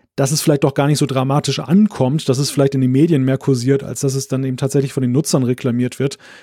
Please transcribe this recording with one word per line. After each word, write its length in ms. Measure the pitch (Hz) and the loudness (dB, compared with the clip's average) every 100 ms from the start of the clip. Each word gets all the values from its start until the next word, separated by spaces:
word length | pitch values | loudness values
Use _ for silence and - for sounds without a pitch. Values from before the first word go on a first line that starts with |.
| _ - | _ -4
dass 160 | 135 | -2
es 100 | 156 | 0
vielleicht 240 | - 147 147 | 2 2 2
doch 80 | |
gar 140 | - 143 | 0 0
nicht 100 | 147 | 2
so 80 | 139 | 0
dramatisch 540 | 131 131 143 147 139 | 0 0 0 0 -4
ankommt, 680 | 139 185 208 - 127 151 - | 2 4 4 2 0 0 0
dass 120 | 127 | 0
es 120 | 143 | 0
vielleicht 240 | - 139 139 | 0 0 2
in 60 | |
den 100 | 127 | 0
Medien 320 | 131 165 156 | 2 4 2
mehr 140 | 131 131 | 2 0
kursiert, 460 | - 127 123 139 | 0 0 2 -2
als 180 | - - | -2 -4
dass 140 | 139 131 | -4 -4
es 120 | 131 | -4
dann 160 | 131 | -4
eben 140 | 135 127 | -4 -4
tatsächlich 340 | 135 147 139 | -2 0 -2
von 80 | - | -2
den 140 | 127 | 0
Nutzern 300 | 123 - 156 | 0 0 0
reklamiert 540 | 123 127 131 120 123 - | 0 -2 -2 -2 -4 -4
wird. 200 | 139 - - - | -6 -6 -16 -20